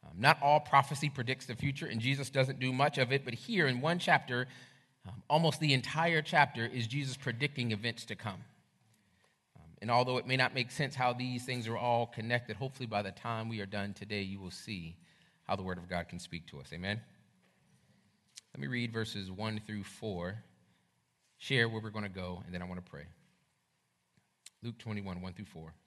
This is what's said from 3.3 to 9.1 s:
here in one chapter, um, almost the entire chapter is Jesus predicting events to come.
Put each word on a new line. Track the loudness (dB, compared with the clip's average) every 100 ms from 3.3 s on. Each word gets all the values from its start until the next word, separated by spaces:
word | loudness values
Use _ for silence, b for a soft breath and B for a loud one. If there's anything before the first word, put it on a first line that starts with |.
here | -8 -2 4 4
in | 4
one | 2 2
chapter, | 6 4 4 -2 -2 B B B B B -14
um, | -14 2
almost | 4 6 4
the | 4
entire | 4 2 0 2 2
chapter | 4 6 6 4 -4
is | -2 -2
Jesus | -2 -4 -4
predicting | -6 -2 -2 -2 -2
events | -2 -4 -6
to | -10 -8
come. | -8 -8 -14 _ _ _ _ b b